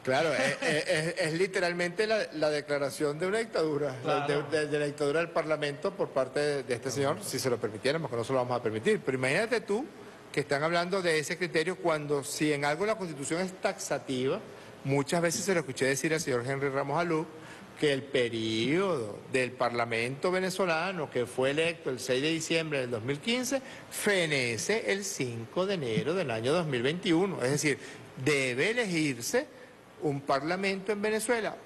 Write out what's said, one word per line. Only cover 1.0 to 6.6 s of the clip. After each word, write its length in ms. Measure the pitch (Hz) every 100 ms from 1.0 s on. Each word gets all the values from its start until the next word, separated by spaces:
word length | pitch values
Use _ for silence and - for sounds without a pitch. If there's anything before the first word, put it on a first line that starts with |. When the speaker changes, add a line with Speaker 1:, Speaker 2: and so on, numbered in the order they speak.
| 160 175
Speaker 1:
es 160 | 170
literalmente 720 | 165 190 196 175 175 175 170 214
la, 200 | 220 185
la 160 | 156 151
declaración 720 | 147 143 143 139 - 151 151
de 80 | 185
una 120 | 214
dictadura, 560 | 226 - 160 143 147 127
Speaker 2:
Claro. 420 | 139 147 143 143 143
Speaker 1:
de, 100 | 151
de, 80 | 151
de 120 | 147
la 60 | 147
dictadura 340 | 139 143 147
del 100 | 165
Parlamento 640 | 170 156 156 147 143 196
por 160 | 190 160
parte 300 | - 131 147
de, 240 | 147 143